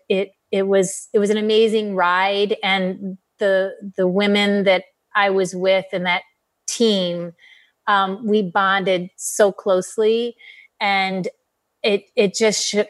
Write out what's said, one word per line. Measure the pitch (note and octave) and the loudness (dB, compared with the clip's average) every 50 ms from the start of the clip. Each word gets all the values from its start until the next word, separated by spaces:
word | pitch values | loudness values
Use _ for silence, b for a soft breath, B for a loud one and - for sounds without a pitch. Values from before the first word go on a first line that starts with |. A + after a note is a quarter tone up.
| _ | _
it, | - G3+ F#3+ G3+ - _ _ _ _ - | -2 -2 -2 -2 -4 _ _ _ _ -2
it | G3 G3 | -2 0
was, | G3 G3 G3 F#3 F#3 - - - - - | 2 2 2 2 0 -2 -10 -6 -2 0
it | G#3+ | 0
was | G3+ G3+ | 2 2
an | G#3+ | 0
amazing | G#3+ G#3+ A3 G#3+ G#3+ A3+ A3 G#3+ A3 G#3+ G#3 G3 | 0 0 2 2 2 2 2 2 0 -2 -2 -2
ride. | F#3 F3 F3 F3+ F#3 F#3+ G3 G3+ G3+ G#3 G3 G#3+ - - | 0 0 2 2 2 0 0 0 0 0 0 -2 -2 -2
And | F#3+ F#3+ F#3+ F#3 F#3 F#3+ G3+ G3 F#3+ F#3+ - _ _ _ - | -2 0 0 -2 -2 -4 -6 -10 -12 -12 -14 _ _ _ -2
the, | G#3+ G3 F#3+ F#3+ F#3+ G3 - - G3+ G3 - | 0 2 2 2 0 -2 -6 -12 -16 -8 -4
the | - F#3 | -2 0
women | F3+ F3+ G3 G3+ G3+ G3+ G3+ G3+ G3+ G3+ G3+ F#3+ | 0 2 2 2 2 2 2 2 2 0 2 2
that | G3 F#3 F#3 - _ _ _ _ _ - | 2 2 2 0 _ _ _ _ _ -2
I | G#3+ G3+ G3 | 0 0 2
was | F#3+ G3 F#3 F3 F#3 | 2 0 0 -2 -2
with | F3+ F#3 F#3+ F#3+ F#3 F#3 - | -2 0 2 2 2 0 -4
in | - F3+ F3+ | -6 -4 -2
that | F3+ G3 F#3+ - _ _ _ _ _ _ _ _ | -2 -2 -4 -6 _ _ _ _ _ _ _ _
team, | - - - A#3 A3 G#3 F#3+ F3+ F3 F3 F3 F3 E3+ E3+ b b b b b b b b b - | -8 -2 0 2 2 2 0 -2 -2 -4 -6 -8 -10 -12 b b b b b b b b b -2
um, | A3 G#3 G3 G3 F#3+ G3 G#3 B3 | 0 0 2 2 0 -4 -4 -2
we | G#3 G#3+ G#3+ G3+ | 0 0 0 0
bonded | F3 - G#3 G3 F#3+ G3 G3 F#3 F#3+ F#3 F3+ F3+ F#3 _ | 0 0 0 2 2 2 0 0 0 0 -2 -2 -6 _
so | - - - - - G#3+ G3 | -12 -10 -4 0 2 2 2
closely, | F#3 - - G3+ F#3 F#3 F#3 - - A3+ G#3+ A3 A3+ A#3 A#3+ A#3+ A#3 B B B B B B B B - | 2 -2 -2 0 0 0 0 -2 -2 0 0 2 2 0 -2 -4 -8 B B B B B B B B -4
and | A3 G3+ G3 F#3+ F#3+ F#3+ F#3+ F#3+ F3 - - _ _ _ _ _ _ _ _ _ - | -2 -2 0 0 -2 -2 -2 -4 -6 -8 -10 _ _ _ _ _ _ _ _ _ -2
it, | A3 G3+ G3 - _ - | 0 0 -2 -2 _ -2
it | - G#3 F#3+ - | 0 0 0 0
just | - A3+ G#3+ F#3+ - - | 0 0 0 0 0 -4
sh-, | - - G#3 G#3 | -2 -2 -2 -2